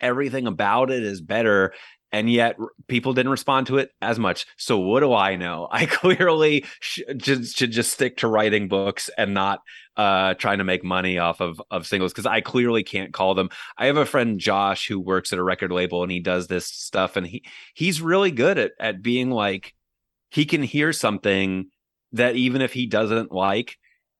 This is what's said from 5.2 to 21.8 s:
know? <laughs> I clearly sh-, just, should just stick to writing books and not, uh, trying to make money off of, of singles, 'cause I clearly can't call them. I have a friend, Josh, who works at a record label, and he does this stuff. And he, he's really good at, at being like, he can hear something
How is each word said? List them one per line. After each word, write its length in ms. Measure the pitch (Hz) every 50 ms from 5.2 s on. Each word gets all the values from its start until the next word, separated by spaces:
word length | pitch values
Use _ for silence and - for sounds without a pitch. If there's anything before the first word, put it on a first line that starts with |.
| 95 98 95
know? 320 | 87 90 87 87 80 85 -
<laughs> 40 | -
I 140 | - 170
clearly 800 | 151 - - - 185 180 - 185 180 160 156 156 151 151 139 143 - - -
sh-, 200 | - - - - - 120 143
just, 400 | 123 110 131 139 127 117 117 -
should 160 | - 139 120 110
just 200 | 117 117 - -
stick 240 | - 135 123 - -
to 100 | - 117
writing 400 | 110 107 107 107 104 107 104 90
books 400 | 101 98 98 101 98 - - - -
and 160 | - 110 101 101
not, 280 | 98 95 98 98 - - - - - - _ _
uh, 380 | - 107 98 98 92 95 95 92
trying 240 | - - 107 101 98
to 60 | 95
make 200 | 95 92 90 92
money 320 | 90 92 92 92 92 90
off 240 | 90 87 85 82 -
of, 220 | 92 87 82 - - -
of 160 | 95 90 80
singles, 260 | - 107 95 92 87 -
'cause 140 | - 98
I 160 | 113 107 110 107
clearly 400 | - - 127 120 120 113 113 101
can't 300 | - - 98 98 - -
call 200 | - 95 95 95
them. 140 | 95 95 92 - - - - - -
I 80 | 120
have 100 | 135 147
a 80 | 151 135
friend, 340 | - - 139 120 117 107 92
Josh, 480 | - 107 98 98 101 98 95 - -
who 140 | - 107 98
works 320 | 90 92 95 92 - - -
at 60 | 90
a 40 | 90
record 300 | 92 92 - 101 87 90
label, 300 | 90 90 85 87 87 90
and 100 | 92 92
he 80 | 90
does 280 | 87 92 90 90 87 80
this 180 | 92 87 -
stuff. 500 | - - - - - - 95 95 92 -
And 100 | 98 90
he, 160 | 85 95 127 - - - - - - _
he's 300 | - 160 196 175 151 165
really 280 | 165 175 190 202 185
good 280 | 156 117 123 175 196 151
at, 140 | 107 90 - -
at 240 | - 110 104 92 104
being 280 | 120 120 127 127 131
like, 420 | 127 110 104 101 98 95 - - - _ _ _ _ _ _ _ _ _ _ _
he 160 | - 147 151
can 180 | 147 - 147 139
hear 300 | 113 - 147 147 160 156
something 800 | - - 110 104 95 - 104 98 95 98 95 95 95 92 - _ _